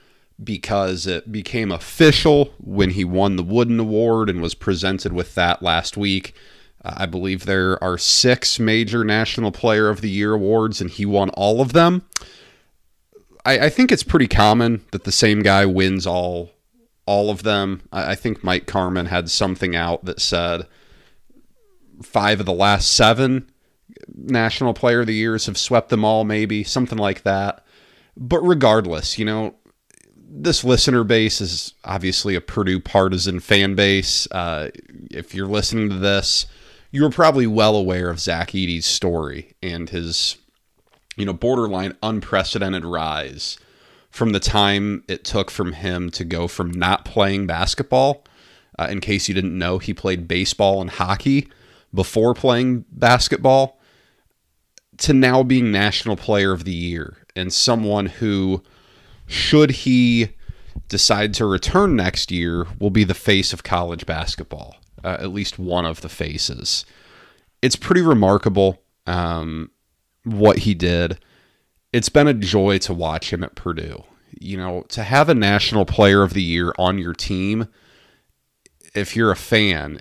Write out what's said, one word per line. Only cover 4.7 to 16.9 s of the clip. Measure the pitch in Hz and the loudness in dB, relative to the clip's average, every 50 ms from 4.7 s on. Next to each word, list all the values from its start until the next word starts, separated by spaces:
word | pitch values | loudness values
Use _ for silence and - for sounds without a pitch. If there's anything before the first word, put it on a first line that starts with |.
| 95 82 92 95 95 90 - 98 90 | -2 0 0 -2 -4 -2 -4 -6 -4
with | 90 85 - - | -4 -6 -6 -2
that | 92 87 87 87 - 90 | 0 0 0 0 0 0
last | 87 82 85 - - - | 0 0 0 -2 -4 -6
week. | 104 101 98 95 95 - - - - - - - - - _ _ _ - | -4 -2 -2 -2 -2 -4 -8 -20 -20 -20 -20 -20 -20 -20 _ _ _ -14
Uh, | - - | -14 -8
I | - 98 | -6 -8
believe | 87 85 92 92 95 95 92 - | -6 -6 -6 -4 -4 -6 -6 -4
there | 98 95 95 92 92 92 - - | -2 0 0 2 0 0 -2 -2
are | 92 90 | -4 -4
six | 87 - - - - - 123 123 - - - - - | -2 0 0 2 4 4 4 2 2 0 -4 -2 0
major | 113 110 110 113 113 101 113 117 110 | 0 2 2 2 0 0 -2 -2 0
National | 107 104 110 110 - - - 113 101 90 | 2 2 0 0 -2 -2 -2 -2 -4 -4
Player | - - 117 107 107 107 104 | 0 0 2 4 4 2 2
of | 104 92 | 0 -2
the | 107 104 | -4 -4
Year | 95 101 104 107 110 | -2 -2 0 0 0
awards, | 107 95 101 110 113 110 113 104 - | 0 0 2 2 2 2 0 -2 -4
and | 98 85 | -8 -8
he | - - 101 | -6 -4 -4
won | 101 101 98 98 92 | 0 2 2 2 0
all | - - 101 104 110 120 | 0 0 2 2 4 2
of | 135 123 127 | 2 4 4
them. | 170 170 175 180 180 - _ - - - - - - - _ _ _ _ _ _ _ _ _ _ _ _ _ _ - _ _ _ _ - | 4 6 6 4 2 -4 _ -12 -12 -12 -12 -20 -20 -20 _ _ _ _ _ _ _ _ _ _ _ _ _ _ -20 _ _ _ _ 0
I, | 123 135 110 143 | 0 2 4 2
I | 151 | 2
think | - - 254 247 214 | 2 2 2 4 4
it's | - - | 0 0
pretty | - - 156 127 - | 0 2 2 2 4
common | - - 104 107 110 120 117 117 117 104 - _ | 4 4 6 6 6 4 4 2 0 -2 -6 _
that | - 95 - | -10 -8 -6
the | 98 - | -2 0
same | - 120 107 104 104 101 | 2 4 4 4 4 4
guy | 101 98 98 101 | 4 4 6 4
wins | 95 90 95 95 92 95 95 87 | 4 4 2 2 2 2 0 -2
all, | 92 87 90 90 90 90 87 87 85 _ _ _ _ _ _ _ _ | -2 -2 -2 -2 -2 -4 -6 -10 -12 _ _ _ _ _ _ _ _